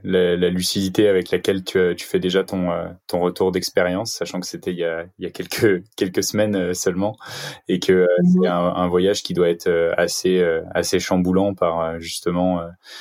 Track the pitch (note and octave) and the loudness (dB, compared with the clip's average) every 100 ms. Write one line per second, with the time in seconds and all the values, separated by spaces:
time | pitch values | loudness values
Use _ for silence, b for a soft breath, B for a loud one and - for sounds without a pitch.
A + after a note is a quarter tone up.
0 | F#2+ F#2 F2+ F2 F2+ F2+ F2+ G#2 F#2+ F#2 | -2 2 2 2 2 0 -2 -2 0 4
1 | G#2 F#2+ F2 F2+ - G2 F#2 F#2+ F2+ F2 | 4 4 2 -2 0 -2 0 0 2 0
2 | - F#2+ F2+ F#2 F#2+ F#2+ F2+ E2+ F2 F2+ | -2 -2 0 0 0 -2 -2 -4 -6 -12
3 | - F2 F2 F2 F#2+ F#2 - - F2+ F2+ | -6 -2 -2 0 0 0 -2 0 0 0
4 | A2 - - F#2 F2+ F2 - F2+ E2+ E2 | -4 -6 -8 -8 -8 -10 -8 -4 -4 -4
5 | F2 - F2 - F2+ - A#2 F2+ - - | -10 -12 -12 -10 -10 0 2 2 -2 -4
6 | G2 F#2+ F#2+ G#2+ G#2+ G2+ F2+ F2+ - F2+ | -4 -2 -2 0 0 0 -2 -2 -2 -2
7 | G2+ G#2+ B B B B - F#2 F#2 F#2 | -2 -6 B B B B -4 -2 2 4
8 | F2+ F2 F2+ F3+ F2+ F2 F2 - F2+ F2+ | 4 4 4 4 4 2 0 0 0 2
9 | F#2+ G2+ - F2+ F2 E2+ F#2 E2+ E2+ F2 | 2 0 -2 0 2 2 0 2 2 2
10 | F2 - F#2 F#2 F2 D#2+ F2 F2 E2+ F#2 | 0 0 0 2 2 0 -2 -4 0 0
11 | - F#2 F2+ F#2 G2+ G2 F2 E2 E2 E2 | 0 0 2 2 2 0 -2 0 -2 -4
12 | E2 - - F2 F#2 F2 E2+ F2 B B | -8 -8 -4 0 0 0 -4 -12 B B